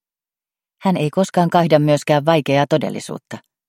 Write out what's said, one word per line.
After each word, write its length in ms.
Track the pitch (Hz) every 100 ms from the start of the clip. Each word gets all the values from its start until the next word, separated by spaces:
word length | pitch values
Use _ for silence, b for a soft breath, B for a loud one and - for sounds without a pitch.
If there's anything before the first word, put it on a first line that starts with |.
| _ _ _ _ _ _ _ _
Hän 160 | 190 170
ei 120 | 151
koskaan 400 | 185 190 185 170
kaihda 300 | 175 165 156
myöskään 460 | 151 147 - 147 151
vaikeaa 400 | 160 139 139 143
todellisuutta, 680 | 156 101 101 - - _ - _ _